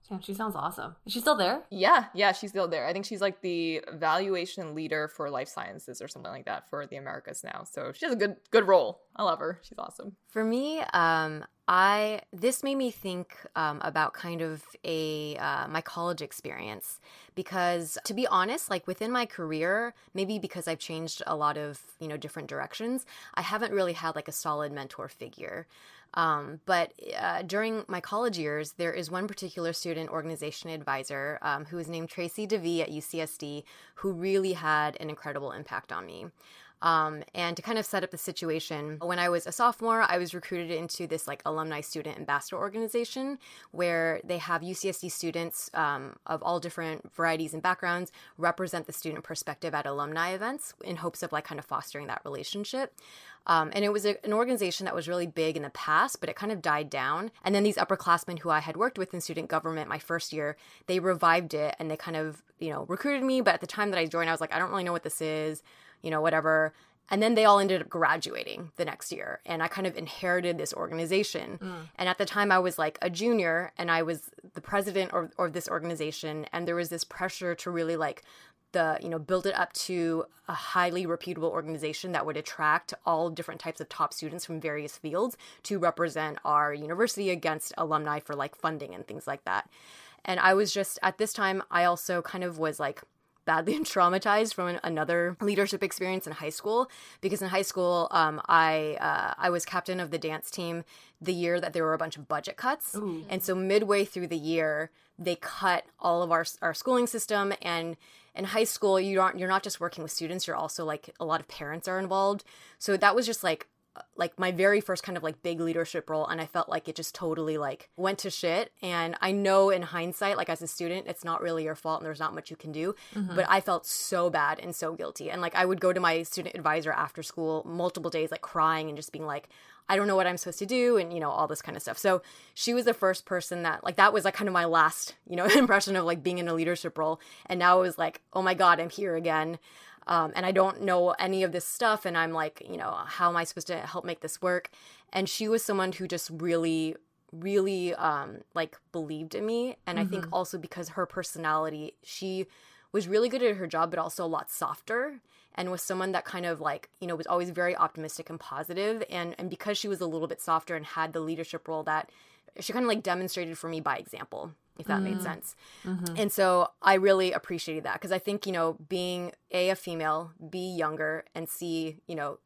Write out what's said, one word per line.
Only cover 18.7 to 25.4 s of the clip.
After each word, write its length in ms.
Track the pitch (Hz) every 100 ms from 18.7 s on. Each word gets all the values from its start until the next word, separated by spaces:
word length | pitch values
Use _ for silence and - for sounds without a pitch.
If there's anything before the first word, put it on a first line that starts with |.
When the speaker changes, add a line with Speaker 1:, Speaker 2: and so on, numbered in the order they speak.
| 185 -
Speaker 3:
within 240 | 185 220
my 140 | 247 233
career, 680 | - 165 156 165 202 233 233 _
maybe 280 | 190 190 214
because 260 | 175 180 170
I've 140 | 160
changed 420 | - 160 165 -
a 120 | - 156
lot 200 | 147 147
of, 240 | 147 139 - -
you 80 | 160
know, 80 | 151
different 320 | 151 165 139
directions, 580 | 143 139 - 226 254 - - -
I 80 | -
haven't 300 | 170 214 226
really 200 | 196 180
had, 240 | 160 165 160
like, 100 | 147
a 60 |
solid 400 | 151 165 147 151
mentor 360 | 143 131 - -
figure. 600 | - - -